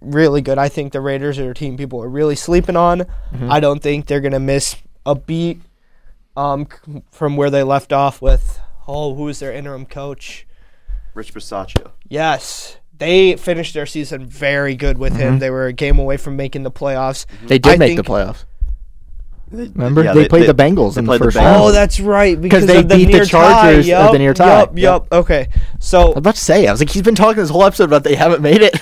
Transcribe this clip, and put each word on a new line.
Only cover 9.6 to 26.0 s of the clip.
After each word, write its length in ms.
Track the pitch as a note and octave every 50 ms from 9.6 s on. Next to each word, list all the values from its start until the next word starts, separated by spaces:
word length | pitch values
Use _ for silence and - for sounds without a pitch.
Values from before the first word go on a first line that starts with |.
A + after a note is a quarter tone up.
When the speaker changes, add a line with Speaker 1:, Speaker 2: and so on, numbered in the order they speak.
| C#3 C#3+ C3+ C3 C3+
Speaker 1:
coach? 600 | - - C#3+ C#3 C#3+ C3+ - - - - - - - - - - _ - _ _ - - - - - -
Speaker 3:
Rich 200 | G#2+ G#2+ - -
Bisaccia. 580 | G#2 - - G#2+ G2 F#2+ - - - - - - - -
Speaker 1:
Yes. 720 | - C3+ D3 D#3+ D#3+ C#3+ A#2+ - - - - - - - - - - -
They 400 | - D3+ E3 F3+ F#3+ F#3+ F#3 F3
finished 360 | - - F3+ E3+ E3+ D#3+ - -
their 120 | D3+ D3
season 400 | - - D#3 C#3+ - D#3 C3 C3
very 500 | A#2+ - - D3 C#3 C#3+ C#3+ C#3+ C#3 C3
good 220 | B2 C#3+ C3+ B2+
with 180 | B2+ C3+ C3 B2+
him. 160 | C3+ C3+ B2+ C3
Speaker 2:
Mm-hmm. 40 | C3+
Speaker 1:
They 100 | C3+ C3
were 180 | B2+ C3 C3
a 60 | B2+ B2
game 240 | - C#3+ C#3 C#3+ D3
away 180 | C3+ C#3+ C#3+
from 180 | C#3 - D3 C#3
making 280 | C#3 C#3 C3 - C#3 C3+
the 80 | B2+
playoffs. 540 | - - C#3 C#3 C3+ C3 C3 C3 C3+ - - - - - A2+
Speaker 2:
They 120 | A#2+ C#3
did 160 | B2+ B2 C#3+ F3
Speaker 1:
I 40 |
Speaker 2:
make 180 | F3 D3+ B2 E3+
the 80 | C#3 G2
Speaker 1:
think 40 |
Speaker 2:
playoffs. 360 | - G2+ G#2 F#2+ F#2+ - - - - - - - - - - - - - - - - - - - - - - - -
Speaker 3:
They, 120 | - A#3 A#3+ -
Speaker 2:
Remember? 340 | - - B2 B2+ C#3+ D#3+ D#3+
Speaker 3:
yeah, 100 | - -
Speaker 2:
They 100 | D#3 D3+
Speaker 3:
they, 40 |
Speaker 2:
played 160 | - E3 E3+ E3+
Speaker 3:
they, 40 |
Speaker 2:
the 60 | E3 C3+
Bengals 400 | B2+ C#3 D#3 G3 F3 A#2 G2+ -
Speaker 3:
they 40 | B2+
Speaker 2:
in 60 | A#2
the 40 | A2+
Speaker 3:
played 120 | B2+ A#2
the 40 | B2
Speaker 2:
first 120 | A#2 G#2
Speaker 3:
Bengals. 40 | - -
Speaker 2:
round. 180 | - G3 G#3 G#3
Speaker 1:
Oh, 80 | G#3
that's 280 | G#3 G#3 G#3 - - G3+
right, 340 | G3 G#3 G3+ G3+ G3+ F#3+ E3+
Speaker 2:
'Cause 60 | D#3
Speaker 1:
because 240 | E3 F#3 G3+ F#3+ G3+
Speaker 2:
they 120 | F#3 F3+ F#3
Speaker 1:
of 100 | E3 E3
the 60 | G3
Speaker 2:
beat 80 | F#3 F3+
the 60 | F#3 F#3+
Speaker 1:
near 120 | G3 G3+
Speaker 2:
Chargers 360 | F#3 F3 E3 E3+ A3 A3+ A3+
Speaker 1:
tie. 100 | G#3+ G#3+
Speaker 2:
of 120 | D#3 D3 C#3+
the 60 | F3 F3 F#3 G3+ G#3+
Speaker 1:
Yup, 20 | A3+ C#3
Speaker 2:
near 140 | C#3 C3+ C3
tie. 260 | F3+ F3+ F#3+ G3+ G#3+
Speaker 1:
yup, 180 | G3 - -
yup. 300 | F3+ F#3+ F#3 F3+ E3 - -
Speaker 2:
Yep. 80 | E3 F3
Speaker 1:
Okay. 260 | E3+ - E3 C#3 B2 - - - - - - -
So 220 | - - - F3